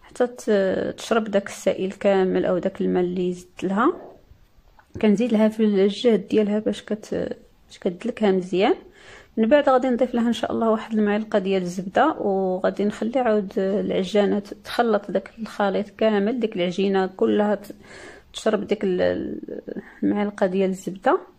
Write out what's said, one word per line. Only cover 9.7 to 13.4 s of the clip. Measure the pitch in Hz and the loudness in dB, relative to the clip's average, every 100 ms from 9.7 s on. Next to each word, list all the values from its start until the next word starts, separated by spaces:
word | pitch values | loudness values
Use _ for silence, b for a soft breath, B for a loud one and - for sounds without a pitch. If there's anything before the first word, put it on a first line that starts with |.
| 262 262 | 2 2
نضيف | 233 247 | 0 0
لها | 240 233 | 0 0
ان | |
شاء | 226 - | 0 -2
الله | 233 226 | 0 0
واحد | 220 226 | 0 0
المعلقه | 220 208 208 214 208 | 0 2 0 0 -2
ديال | 190 190 | 0 -2
الزبده، | 180 185 185 - 262 - | -2 -6 -2 2 2 2
وغادي | 208 190 190 185 190 190 | -2 0 0 0 -2 0
نخلي | 208 - 220 254 | -2 -2 -2 0
عاود | 240 214 | 2 0